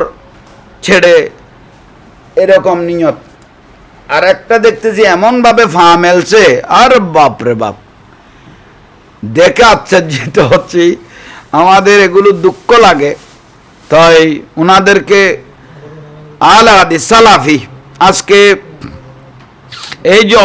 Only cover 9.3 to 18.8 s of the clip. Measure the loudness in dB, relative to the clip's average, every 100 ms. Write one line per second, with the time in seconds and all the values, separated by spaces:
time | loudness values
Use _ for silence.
9.3 | 0 0 2 0 0 -2 -4 -4 -8 -6
10.3 | -2 0 0 -2 -2 -2 -2 -8 -20 -20
11.3 | -20 -8 -2 2 2 2 2 2 2 0
12.3 | 0 -2 -2 -2 2 2 0 -4 -6 -14
13.3 | -20 _ _ _ _ -4 0 4 4 2
14.3 | -2 -10 -6 0 0 0 -2 0 0 0
15.3 | -4 -12 -20 -20 -20 -20 -20 -20 -20 -20
16.3 | -4 0 2 4 2 2 -2 0 2 4
17.3 | 2 0 -4 -4 -20 -18 -2 -2 0 0
18.3 | 2 2 0 -6 -20